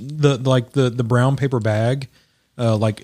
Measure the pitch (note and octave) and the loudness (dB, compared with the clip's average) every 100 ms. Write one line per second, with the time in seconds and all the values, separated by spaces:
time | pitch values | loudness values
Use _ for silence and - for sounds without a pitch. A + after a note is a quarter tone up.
0 | C3 D3+ D3 C3 C3 C3 A#2+ C#3+ B2+ A#2+ | -10 -2 0 2 2 0 0 0 0 0
1 | A#2 B2 B2+ C#3 C3+ B2+ A2 G#2+ A2+ C3+ | 0 2 2 0 -2 -2 0 0 0 -2
2 | C3+ _ _ _ _ - A#2 A2 A2 G#2 | -6 _ _ _ _ -4 0 2 0 -2